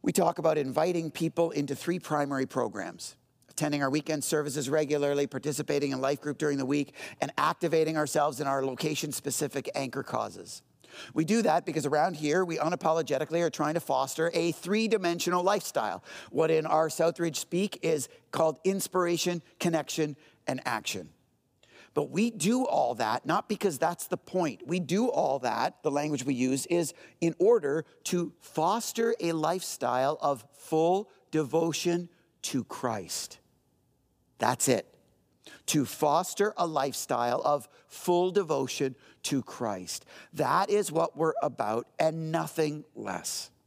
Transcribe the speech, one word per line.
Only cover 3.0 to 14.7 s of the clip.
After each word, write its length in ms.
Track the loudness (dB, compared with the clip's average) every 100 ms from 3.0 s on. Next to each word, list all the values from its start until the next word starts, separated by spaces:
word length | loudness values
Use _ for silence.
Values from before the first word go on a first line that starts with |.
| -16 -16 _ _ _
attending 340 | -4 -2 0
our 60 | 0
weekend 340 | 0 -2 -4
services 460 | 0 -2 -2 -4 0
regularly, 580 | 0 2 2 2 0 0
participating 640 | -2 -4 -4 -2 0 0
in 80 | 0
life 220 | -2 -2
group 160 | -4 -2
during 200 | -2 0
the 80 | 0
week, 280 | 0 -2 -8 -16 -6
and 140 | -4 0
activating 600 | 0 0 2 2 2 0
ourselves 420 | 0 2 2 0
in 80 | -2
our 160 | 0
location-specific 1040 | -2 -2 -2 -2 -4 -6 -4 -2 -2 -4 -4 -6
anchor 260 | -4 -6
causes. 600 | -4 -4 -4 -8 -16 -16 _ _ -20 -18 -6
We 120 | -2 2
do 160 | 4
that 240 | 4 2 2
because 200 | -2 0
around 300 | 2 2 0
here, 300 | 0 2 0
we 120 | 0
unapologetically 840 | -2 0 2 2 0 -2 0 0
are 80 | 0
trying 240 | 0 -2
to 80 | -2
foster 500 | 0 0 0 0 0
a 200 | 2 0
three-dimensional 920 | -2 -2